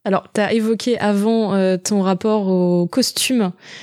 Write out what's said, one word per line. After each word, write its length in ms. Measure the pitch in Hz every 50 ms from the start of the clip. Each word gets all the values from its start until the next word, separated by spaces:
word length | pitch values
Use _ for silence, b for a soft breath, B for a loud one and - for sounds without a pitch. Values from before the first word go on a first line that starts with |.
| -
Alors, 240 | 208 190 - - - -
t'as 180 | 214 202 -
évoqué 480 | 220 226 214 220 226 202 - 247 233 -
avant, 560 | 202 208 202 202 202 226 226 226 220 185 196
euh, 220 | 196 190 185 185
ton 260 | 180 - - 214 196 185
rapport 440 | 190 185 180 - 220 214 214 196
au 380 | 190 185 180 180 175 175 175 175
costume 680 | 175 - 262 240 - - - - - 262 233 196 180 180 B B B B B